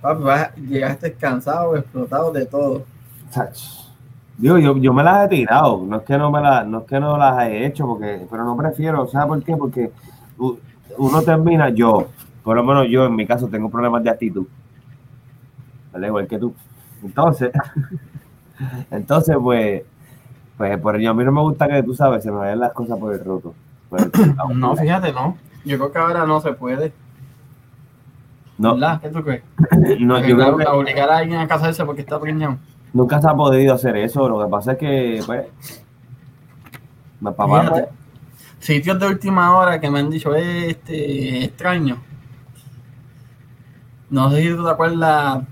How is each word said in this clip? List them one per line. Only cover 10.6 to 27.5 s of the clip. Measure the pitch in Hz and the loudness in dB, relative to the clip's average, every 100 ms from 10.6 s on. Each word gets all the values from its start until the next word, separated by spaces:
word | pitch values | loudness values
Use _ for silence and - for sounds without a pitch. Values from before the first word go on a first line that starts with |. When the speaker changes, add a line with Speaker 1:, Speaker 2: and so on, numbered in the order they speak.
| - - - - | -14 -20 -20 -4
Speaker 2:
uno | 135 147 | 0 2
termina, | 160 160 165 165 143 | 2 2 4 2 2
yo, | 113 117 107 - - - - | 2 2 2 0 -12 -20 -14
por | 110 110 | -2 0
lo | |
menos | 123 139 127 | 2 2 2
yo | 127 131 | 2 2
en | 113 | 0
mi | 104 | -2
caso | 120 120 | -2 -2
tengo | 107 107 | -4 -6
problemas | 117 120 117 | -2 -2 0
de | 117 | -2
actitud, | 113 113 95 90 - - - - - - - - - - - - - - | -2 -4 -6 -8 -12 -20 -20 -20 -20 -20 -20 -20 -20 -20 -20 -20 -20 -18
¿verdad? | 90 101 | -10 -6
Igual | 104 95 | -4 -4
que | 110 | -6
tú. | 120 - - - - - | -6 -8 -20 -20 -20 -18
Entonces, | 98 117 165 135 127 143 - - 135 175 - - - | -10 0 2 2 0 -2 -4 -6 -6 -8 -14 -20 -20
<laughs> | - _ - 131 127 127 | -20 _ -12 -10 -10 -10
entonces, | 135 - 151 160 147 | -10 0 0 2 2
pues, | 123 120 107 98 - _ - - - - - - | 2 0 0 -4 -8 _ -20 -20 -20 -20 -20 -8
pues, | 101 98 | -4 -2
por | 110 104 | -2 0
ello, | 113 | 0
a | |
mí | 113 | 2
no | 127 | 2
me | 143 | 2
gusta | 156 143 143 | 0 0 0
que, | 143 | 0
tú | 120 | -2
sabes, | 127 139 117 | 2 2 2
se | 107 | -4
me | 104 | -6
vayan | 101 107 | -4 -2
las | 120 | -4
cosas | 120 120 113 | -4 -8 -6
por | 107 | -6
el | 98 | -6
roto, | 90 92 85 - - - _ | -6 -8 -8 -18 -20 -20 _
por | 185 | -2
el | - - 180 135 | 0 4 4 2
Speaker 1:
<clears throat> | 131 | -2
No, | 127 127 151 | 0 0 0
fíjate, | 156 185 180 | 0 0 -2
no. | 127 139 180 - - | -4 -4 -6 -14 -18
Yo | 147 139 | -6 -4
creo | 139 | -4
que | 165 | -2
ahora | 165 170 156 | 0 0 0
no | 156 | 0
se | 151 | -2
puede. | 127 127 131 156 - - - - - - | -6 -6 -4 -6 -8 -20 -20 -20 -20 -20